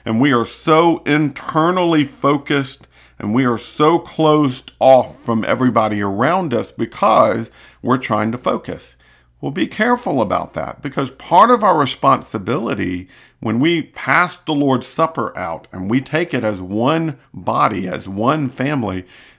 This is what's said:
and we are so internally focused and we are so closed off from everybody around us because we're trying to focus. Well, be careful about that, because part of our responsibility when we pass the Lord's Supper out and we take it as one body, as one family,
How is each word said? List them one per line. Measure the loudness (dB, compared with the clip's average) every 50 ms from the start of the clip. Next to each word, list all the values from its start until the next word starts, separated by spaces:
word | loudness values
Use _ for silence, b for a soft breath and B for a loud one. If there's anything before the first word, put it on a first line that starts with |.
| B
and | -2 0 2
we | 4 4 4
are | 2 0
so | -2 -6 -6 -2 2 2 4 4 4 2 0
internally | -2 0 0 2 0 0 -2 -6 -10 -4 -2 0 0 2 0 0 0 2 2 2 0
focused | 0 -4 -2 0 0 0 0 -2 -2 -2 -2 -2 -4 -8 -14 -20 b b b b b b b
and | -6 -2 0
we | 2 2
are | 2 0 -2
so | -6 -10 -2 2 2 4 4 2
closed | 0 -4 -2 2 4 4 4 4 4 2 0 -4 -10 -18 -6 _
off | 6 6 6 6 6 2 -6 -10 -6
from | -2 -2 -2 0
everybody | 0 0 2 2 2 2 2 2 2 0 -2
around | -2 -4 -2 0 0 0 0 0 -2 -2 -2
us | -4 -4 -6
because | -6 -8 -8 -8 -4 -2 0 4 4 6 4 4 2 0 -4 -8 B B B B B B -2
we're | 0 0 0
trying | 0 -2 -2 0 0 -2
to | -4 -4
focus. | -2 -4 -4 -4 -6 -8 -12 -12 -14 -20 -20 b b b b b b b b _
Well, | -10 -8 -4
be | -4 -6 -6
careful | -4 -4 -2 0 0 -2 -2 -2 -2 -2
about | 0 0 -2 -4 -4 -6 -8
that, | -8 -8 -8 -10 -10 -12
because | -8 -6 -6 -6 -6 -8
part | -14 -4 2 6 6 6 6 6
of | 4 4
our | 2 4 4
responsibility | 2 0 -2 0 2 2 2 2 0 -4 -8 -6 -4 -4 -4 -4 -4 -4 -4 -4 -4 -4 -4 -6 -8 b b b b b b b
when | -6 -4 0 0
we | 2 2 2 0 -2
pass | -6 _ -10 -4 0 2 2 2 0 -4
the | -8 -6 -4 -2
Lord's | 0 2 2 2 0 -2 -4
Supper | -2 -2 -2 -2 -2 -4 -6 -6 -6 -8
out | -8 -8 -8 -10 -12 _
and | -12 -8 -4 0
we | 0 0
take | 0 -2 -2 -4 -2 -2 -4
it | -2 -2
as | -2 -4 -4
one | -6 -6 -4 -2 0 0 0 0 -2 -4 -6 b b b -18
body, | -10 -6 -4 -2 0 0 0 -2 -4 -4
as | -6 -8 -8 -10 -8
one | -6 -2 0 0 0 0 -2 -4
family, | -4 -6 -4 -4 -2 -4 -4 -4 -4 -6 -8 B B B B B B